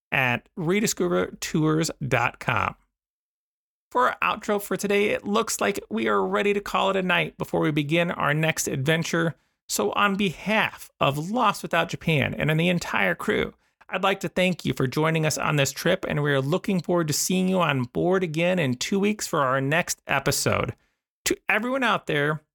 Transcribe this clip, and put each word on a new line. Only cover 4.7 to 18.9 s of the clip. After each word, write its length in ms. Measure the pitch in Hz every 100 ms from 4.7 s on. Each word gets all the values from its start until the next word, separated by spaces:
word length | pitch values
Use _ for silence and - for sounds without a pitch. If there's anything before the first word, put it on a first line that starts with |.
| 185
today, 340 | 202 202 208
it 160 | - 202
looks 360 | 214 226 -
like 180 | 196 202 -
we 180 | 220 220
are 160 | 202
ready 300 | 190 202 208
to 80 | 202
call 280 | 202 190 185
it 60 | 190
a 60 |
night 360 | 180 170 156 -
before 240 | - 170
we 100 | 165
begin 400 | 151 143 170 170
our 220 | - 151
next 340 | 151 160 - -
adventure. 680 | 143 135 165 - 170 165 - _ _ -
So 240 | - 208
on 240 | - 202 196
behalf 760 | 202 - 196 214 156 - - -
of 300 | 143 143 170
Lost 320 | 240 214 -
Without 280 | 175 170 170
Japan 440 | - - 151 117
and 260 | - 147 156
the 100 | 175
entire 440 | 175 - 214 190
crew, 400 | 165 - - - - _ _ -
I'd 140 | 190
like 180 | 196 196
to 60 | 175
thank 380 | - 180 170 -
you 80 |
for 140 | - 135
joining 400 | 151 156 160 156
us 100 | -
on 200 | - 147
this 140 | 135
trip, 340 | - 160 185 -
and 160 | 151
we 80 | 147
are 100 | 139
looking 400 | 135 180 - 185
forward 260 | 165 175 156
to 40 |
seeing 340 | - - 185 185
you 120 | 185
on 240 | 160 135
board 400 | 123 165 170 185
again 340 | 180 151 175 185
in 160 | 135
two 260 | 120 -